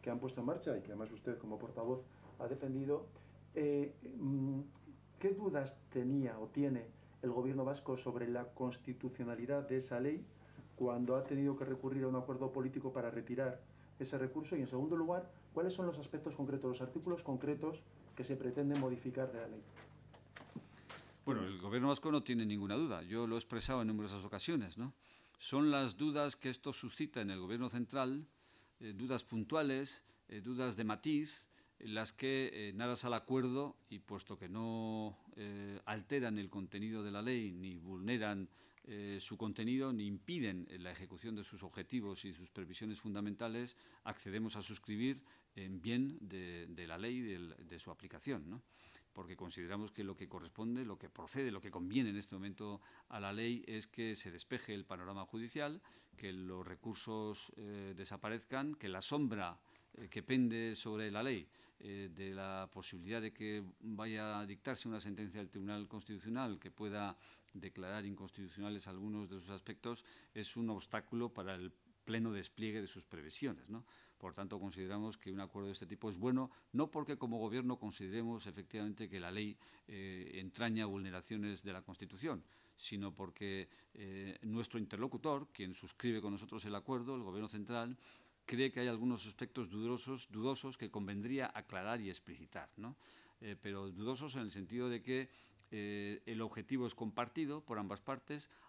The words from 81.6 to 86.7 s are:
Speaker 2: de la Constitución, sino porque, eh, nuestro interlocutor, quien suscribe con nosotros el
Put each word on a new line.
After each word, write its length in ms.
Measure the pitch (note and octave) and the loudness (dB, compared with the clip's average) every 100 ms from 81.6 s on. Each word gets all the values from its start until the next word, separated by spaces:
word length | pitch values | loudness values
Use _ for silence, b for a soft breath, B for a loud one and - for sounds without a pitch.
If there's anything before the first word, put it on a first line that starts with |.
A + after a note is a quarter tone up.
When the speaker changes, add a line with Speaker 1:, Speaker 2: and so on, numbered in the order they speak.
Speaker 2:
de 80 | G2+ | -4
la 100 | F#2 | -6
Constitución, 640 | F#2 F2 F#2+ F#2 D#3 G2+ - B B - | -8 -10 -10 -4 -2 -2 -6 B B -12
sino 400 | - G#2 G2 E2+ | -6 -2 -2 -4
porque, 540 | F#2+ - G2+ G2 F#2 B B | -8 -4 -2 -2 -4 B B
eh, 440 | A2 G2 F#2+ G2 - | -12 -8 -6 -6 -6
nuestro 380 | A2 A2+ G#2+ A#2 | -2 0 0 -2
interlocutor, 680 | G#2 G2+ B2 B2+ D#3 C#3 D3+ | -2 -2 -2 0 2 0 0
quien 200 | - F#2+ | -6 -6
suscribe 460 | F#2+ F#2 - B2 A2 | -6 -10 -2 2 2
con 140 | G#2 | 0
nosotros 320 | G2+ G#2+ A2 | -2 -4 -6
el 100 | G#2 | -4